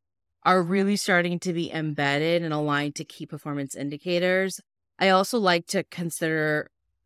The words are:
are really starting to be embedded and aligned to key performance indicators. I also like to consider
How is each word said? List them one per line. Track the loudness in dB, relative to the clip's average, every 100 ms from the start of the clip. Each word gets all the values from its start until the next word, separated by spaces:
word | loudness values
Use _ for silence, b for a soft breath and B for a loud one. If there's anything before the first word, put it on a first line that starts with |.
| _ _ _ _
are | 2 4
really | 4 2 2 2
starting | 2 2 2 -2
to | -2
be | -4 -4
embedded | -4 -4 -2 0 0 2 0
and | 0
aligned | -2 0 0 -2 -6
to | -12
key | -14 -14
performance | -12 -8 -6 -6
indicators. | -8 -8 -6 -2 0 2 0 0 -6 -14 _ _ 0
I | 4
also | 4 4 2
like | 2 2 0
to | -4 -4
consider | -6 -8 -4 -2 0 0 -2 -4 _ _ _